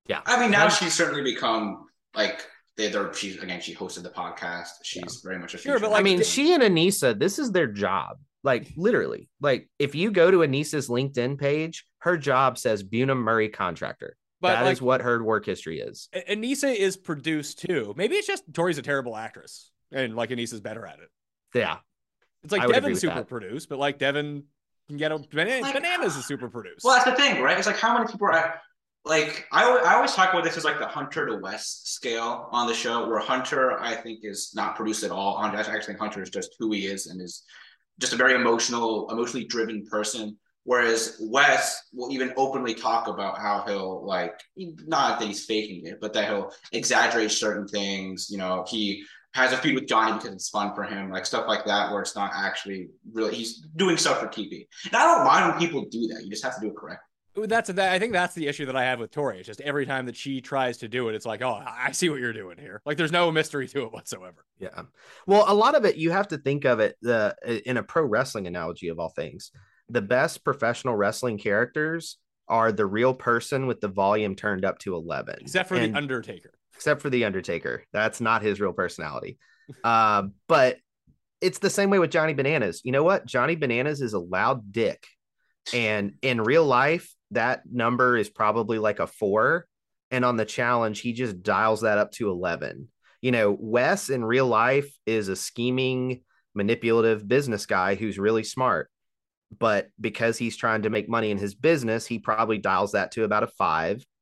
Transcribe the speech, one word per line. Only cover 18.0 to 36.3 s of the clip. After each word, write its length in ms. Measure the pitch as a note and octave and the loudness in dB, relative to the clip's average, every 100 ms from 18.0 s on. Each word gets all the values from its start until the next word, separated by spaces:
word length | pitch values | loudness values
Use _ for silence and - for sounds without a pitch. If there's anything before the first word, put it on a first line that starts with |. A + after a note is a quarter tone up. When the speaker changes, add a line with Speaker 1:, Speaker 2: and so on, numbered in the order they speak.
| A3 G4+ | -2 0
Speaker 3:
it's 100 | G#4 | -2
just 180 | G4 - | -6 -6
Tori's 240 | E3 F3+ C#3+ | -2 0 0
a 40 | |
terrible 360 | A#2+ C#3 A#2+ A2 | -2 -2 -4 -8
actress 520 | A2+ - - - - _ _ | -10 -14 -20 -20 -20 _ _
and, 240 | C#3 B2 A2+ | -4 -4 -2
like, 140 | A#2 | -4
Anissa's 320 | A#2+ A#2 A2+ | -4 -6 -8
better 240 | A2 A2 F#2+ | -12 -12 -14
at 120 | D2 | -18
it. 100 | E2+ _ _ _ _ | -20 _ _ _ _
Speaker 1:
Yeah. 260 | B2 F2+ D2+ _ _ _ _ _ _ | 0 0 -2 _ _ _ _ _ _
Speaker 3:
It's 100 | D3 | -4
like 80 | G3+ | 2
Speaker 1:
I 60 | B2 | 4
would 100 | B3 | 4
agree 40 | C#4+ | 2
Speaker 3:
Devin's 40 | F3+ | 0
Speaker 1:
with 60 | |
Speaker 3:
super 140 | E3 E3 | -2 -4
Speaker 1:
that. 120 | - | -6
Speaker 3:
produced, 400 | B2 F#2+ C3+ - | -10 -10 -10 -8
but, 120 | C3+ | -2
like, 200 | C#3+ C#3 | -2 0
Devin 440 | C3+ C#3+ D3 D3 C#3+ _ _ _ - | 0 0 -2 -8 -14 _ _ _ -14
can 80 | D3 | -4
get 160 | D#3 | -4
a 80 | D#3 | -4
bana-, 420 | C#3 D3 F#3+ B3+ | -4 -2 0 0
Speaker 2:
Like, 140 | C4+ C4+ | -2 -2
Speaker 3:
Banana's 400 | E4+ F4+ G#3+ C#3+ | -2 -2 -2 -4
a 80 | |
super 240 | B2 C#3+ B2 | -6 -8 -8
produced. 380 | A#2 F#2+ - B3 | -10 -14 -2 6
Speaker 2:
Well, 100 | B3 | 6
that's 140 | B3 | 6
the 120 | C4+ | 4
thing, 200 | C#4 C#3 | 4 4
right? 160 | C3+ F#3+ | 2 2
It's 100 | G3+ | 0
like, 80 | F#3+ | 2
how 180 | A3+ A#3+ | 4 4
many 120 | A3+ | 0
people 180 | G3 G3 | 0 2
are, 340 | E3 E3 - - _ _ _ | 4 2 -4 -14 _ _ _
like, 420 | D3+ D#3 D3+ - - | 0 2 2 -4 0
I 120 | D3+ | 4
al-, 220 | B3 B3 E3+ | 6 6 6
I 100 | G#3 | 6
always 180 | C#4 | 4
talk 180 | - F#3 | 4 4
about 140 | F3+ E3 | 4 0
this 100 | E3 | -2
as, 80 | |
like, 160 | D3+ - | -2 -2
the 80 | - | -4
Hunter 380 | D3 C#3 D#3 C#3 | -6 -8 -4 -4
to 100 | G2 | -4
Wes 460 | F#2+ G#2 - - | -6 -10 -10 -10
scale 640 | - - B2 A#2 A#2 A#2+ - | -10 -8 -4 -2 -4 -6 -4
on 140 | A#2+ A#2+ | 0 0
the 60 | |
show, 360 | A2+ A#2+ A#2 A2+ | 0 0 -2 0
where 100 | G#2+ | -2
Hunter, 580 | - C3 B2+ C#3 B2+ - | 0 -2 0 2 2 2
I 160 | A#2+ A2+ | -4 -6
think, 240 | A#2 G#2+ | -8 -12
is 300 | G#2+ G2 - A2 | -10 -10 -8 -6
not 220 | G2+ - | -4 -4
produced 260 | G#2+ G#2 | -4 -2
at 80 | G2 | -4
all. 260 | G2 G2 G2 | -4 -4 -4
Hunter, 200 | G2 G2+ | -4 -6
I 40 | |
actually 200 | G#2+ G#2+ | -4 -6
think 180 | - G2 | -8 -8
Hunter 220 | G#2+ G2+ | -8 -8
is 80 | |
just 260 | F2+ | -8